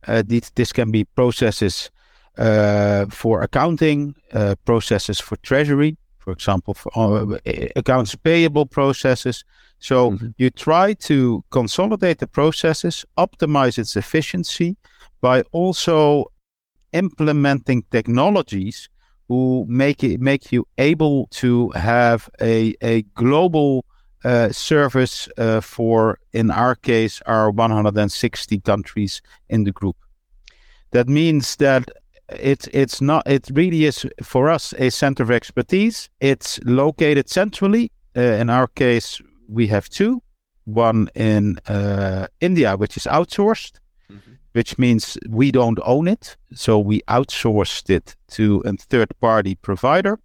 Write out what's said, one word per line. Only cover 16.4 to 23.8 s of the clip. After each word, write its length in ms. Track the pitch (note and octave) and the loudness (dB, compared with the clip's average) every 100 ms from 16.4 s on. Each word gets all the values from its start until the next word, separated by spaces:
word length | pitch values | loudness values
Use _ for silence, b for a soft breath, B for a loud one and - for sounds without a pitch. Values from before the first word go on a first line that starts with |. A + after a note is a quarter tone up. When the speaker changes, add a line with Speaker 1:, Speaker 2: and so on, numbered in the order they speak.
| _ _ _ _ _ | _ _ _ _ _
Speaker 1:
implementing 960 | E3 F#3 - D3+ D3 C#3+ C#3 - B2+ - | -2 -2 0 0 2 2 0 0 -2 0
technologies 1000 | A#2+ A2 A#2 D#3+ G3+ - G2+ F#2+ - - _ _ _ _ | -4 0 2 2 2 -2 -6 -6 -10 -20 _ _ _ _
who 360 | B2 C3 B2+ G#2+ | 0 0 0 -2
make 380 | B2 C#3 C#3+ C3 | 0 0 0 -2
it, 160 | F#2 | 0
make 320 | C3 C#3 - | 0 -2 0
you 120 | B2 - - | -2 -2 -2
able 500 | C#3 D#3+ D#3 C#3 A#2+ | 0 2 0 0 -4
to 380 | - B2 B2 A#2+ | -2 0 2 0
have 580 | - G2+ A#2+ A#2+ A#2 - - | -2 0 2 4 2 -4 -6
a, 340 | A2+ A2+ A2+ - | -2 0 0 -2
a 200 | A#2 A#2 G#2 | -2 -2 -2
global, 680 | - A#2+ C#3+ F#3 D#3 D3 C3 | -2 2 2 2 2 0 0